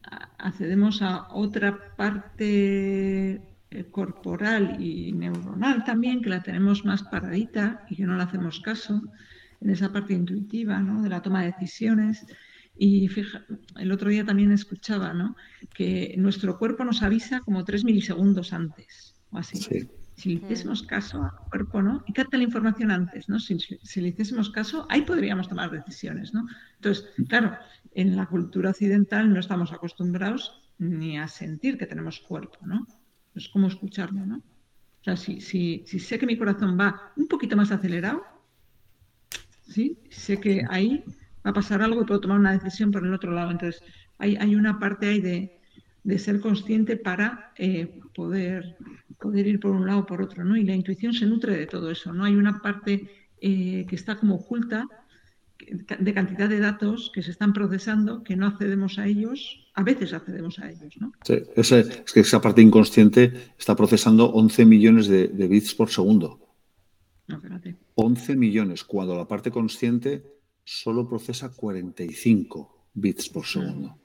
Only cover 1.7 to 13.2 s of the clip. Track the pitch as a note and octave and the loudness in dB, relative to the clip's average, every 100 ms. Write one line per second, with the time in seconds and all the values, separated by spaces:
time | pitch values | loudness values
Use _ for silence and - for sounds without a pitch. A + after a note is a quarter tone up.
1.7 | G3+ - - G#3 G#3 - - G#3+ G3+ G3 | -4 -14 -6 -4 -4 -10 -6 0 2 2
2.7 | G3 G3 G3 G3 F#3+ F#3+ G3 - - _ | 0 -2 -2 -2 -2 -4 -6 -14 -20 _
3.7 | - F3 - F#3+ - F3+ E3+ G#3 A3 G3 | -16 -10 -8 -8 -8 -10 -4 -2 0 0
4.7 | G3 F3 E3+ E3+ F3 F3 F3 F3+ F#3 B3+ | -2 -6 -6 -6 -6 -4 -6 -8 -4 0
5.7 | B3 A3 A#3 B3 B3 G3 F3+ F#3 F3 G3 | 0 0 -2 0 -2 -2 -6 -6 0 2
6.7 | G3+ G#3 G3 G3 F#3+ F#3 F3 A#3 A3 G#3 | 2 0 -4 -4 -8 -4 -4 -4 -4 -4
7.7 | A3+ - E3+ F#3 F3+ F3+ F#3 E3+ D#3 - | -6 -12 -6 -4 -2 -4 -4 -6 -8 -10
8.7 | A3 - G#3 - - - - - _ G3+ | -10 -4 -6 -6 -18 -20 -20 -20 _ -4
9.7 | F3+ F#3+ G3+ G3 F#3 F3 G3 G3+ A3+ A3 | -2 -2 -4 -4 -2 -2 -4 -6 -6 -4
10.7 | F#3+ G3 G#3+ G#3 F3+ F#3+ F#3+ F3 F3+ F#3 | -2 -2 -2 -2 -4 -2 -2 -2 -4 -10
11.7 | - A3+ A3 G#3+ G#3+ - F#3 - - _ | -4 0 2 2 -2 -10 -20 -20 -20 _
12.7 | - G3 G3 F#3+ - | 2 4 4 2 -2